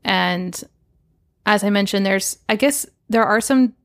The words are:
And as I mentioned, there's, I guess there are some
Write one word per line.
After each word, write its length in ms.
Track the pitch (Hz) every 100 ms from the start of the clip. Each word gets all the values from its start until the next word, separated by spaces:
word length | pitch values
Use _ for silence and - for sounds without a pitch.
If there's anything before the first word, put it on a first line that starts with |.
And 600 | - 190 180 180 180 - - _ _ _ _ _ _ _ -
as 180 | 208
I 60 | 202
mentioned, 360 | 202 202 202 196
there's, 320 | 190 - - -
I 80 | 220
guess 300 | 285 285 - _ _
there 160 | 226 220
are 160 | 214
some 320 | - 262 247 -